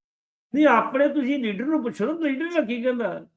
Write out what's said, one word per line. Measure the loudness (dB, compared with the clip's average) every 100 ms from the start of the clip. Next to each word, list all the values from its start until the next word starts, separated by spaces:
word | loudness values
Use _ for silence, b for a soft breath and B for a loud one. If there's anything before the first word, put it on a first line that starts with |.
| _ _ _ _ _ 4
ਨਹੀਂ, | 6
ਆਪਣੇ | 6 2 2 2
ਤੁਸੀਂ | 2 0 0
ਲੀਡਰ | -2 -4 -2
ਨੂੰ | -2
ਪੁੱਛੋ | -2 -4 -4
ਨਾ, | -2 -2
ਲੀਡਰ | -2 -2
ਦਾ | -2
ਕੀ | -2 -2
ਕਹਿੰਦਾ? | -2 -2 -4 -6 -14